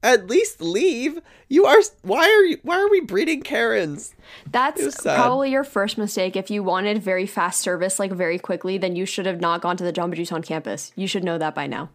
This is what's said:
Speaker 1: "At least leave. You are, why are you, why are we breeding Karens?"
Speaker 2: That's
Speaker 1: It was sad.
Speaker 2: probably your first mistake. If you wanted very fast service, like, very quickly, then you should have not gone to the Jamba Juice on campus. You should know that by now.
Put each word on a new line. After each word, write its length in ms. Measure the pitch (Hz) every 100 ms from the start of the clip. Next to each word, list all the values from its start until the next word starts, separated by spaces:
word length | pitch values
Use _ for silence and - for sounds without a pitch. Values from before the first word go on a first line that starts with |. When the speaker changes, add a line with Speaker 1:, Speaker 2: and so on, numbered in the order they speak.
Speaker 1:
"At 240 | 220 247 185
least 340 | 277 440 -
leave. 580 | 330 185 359 240 269 330 - - _
You 160 | 277 311
are, 120 | 302 - _
why 200 | 190 233 330
are 180 | 427 370
you, 120 | -
why 160 | 269 349
are 80 | 403
we 100 | 392
breeding 400 | 277 185 320 311
Karens?" 720 | - 214 233 220 165 143 - _ - - -
Speaker 2:
That's 280 | 240 269 302
Speaker 1:
It 40 | 311
was 100 | -
sad. 220 | - 139
Speaker 2:
probably 320 | 240 262 277
your 120 | 269 277
first 320 | 208 202 -
mistake. 380 | 208 202 185 190
If 140 | 190
you 120 | 208
wanted 380 | 185 185 202 214
very 220 | 190 185 196
fast 340 | - 175 -
service, 400 | - 180 185 -
like, 120 | 196
very 260 | 180 170 175
quickly, 380 | - 175 185 190
then 180 | 185 175
you 100 | 190
should 200 | - 185
have 160 | 175
not 200 | 175 170
gone 140 | 170 180
to 60 |
the 80 | 175
Jamba 240 | 170 175 165
Juice 160 | 170
on 100 | 165
campus. 480 | 165 160 156 98 - -
You 120 | 190
should 160 | 202
know 140 | 175 165
that 160 | 156 151
by 120 | 143
now. 220 | 113 156